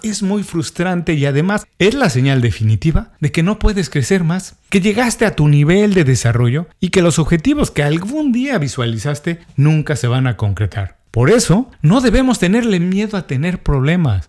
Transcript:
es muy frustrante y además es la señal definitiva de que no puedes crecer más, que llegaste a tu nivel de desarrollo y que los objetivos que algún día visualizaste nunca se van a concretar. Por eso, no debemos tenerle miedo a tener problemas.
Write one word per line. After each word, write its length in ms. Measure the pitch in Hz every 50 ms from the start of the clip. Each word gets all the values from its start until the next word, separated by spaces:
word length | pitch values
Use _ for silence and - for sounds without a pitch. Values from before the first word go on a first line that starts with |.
| -
es 180 | 220 208 - 208
muy 220 | 185 202 208 190
frustrante 720 | - - 170 143 - - - 175 185 180 175 165 185 170
y 120 | 147 135
además 400 | 143 143 143 156 185 208 208 - - _ -
es 140 | 165 202 240
la 140 | 285 262 185
señal 320 | 117 131 127 139 135 131
definitiva 680 | 120 117 - - 110 110 110 104 - 160 156 - 226 - - _
de 140 | 156 143 -
que 100 | - 165
no 160 | 185 214 208
puedes 320 | - 214 208 202 180 -
crecer 320 | - 185 - - 196 190 175
más, 320 | 156 175 185 - - - _ _ _
que 120 | - 202
llegaste 460 | 175 214 202 208 247 233 214 - 233
a 80 | 196 -
tu 140 | - 151 151
nivel 440 | 147 143 147 147 180 202 208 208 190
de 100 | 185 165
desarrollo 640 | 131 131 117 - 120 113 117 123 120 120 151 175 - - _
y 120 | - 180
que 120 | - 196 175
los 160 | 175 151 -
objetivos 540 | 156 - 175 165 156 262 302 294 214 - -
que 100 | - 147
algún 480 | 143 151 165 180 208 269 311 302 285
día 280 | 226 240 254 285 269 196
visualizaste 840 | 147 131 - - 120 117 113 110 101 143 147 143 - 170 170 170 - - -
nunca 400 | - 139 151 156 156 147 - 151
se 100 | 117 -
van 220 | 120 120 131 131 127
a 80 | 113
concretar. 640 | - 110 107 98 - 107 95 - 117 95 92 - _ _ _
Por 200 | - 110 123 143
eso, 380 | 214 247 - - 160 208 262 - - - -
no 180 | 147 190 269
debemos 380 | 254 240 202 254 262 262 240 -
tenerle 400 | - 175 196 240 240 233 202 175
miedo 380 | 170 180 185 196 214 208 208
a 100 | 190 160
tener 340 | - 139 127 147 180 180 180
problemas. 680 | - - 147 131 127 143 170 180 170 135 104 92 -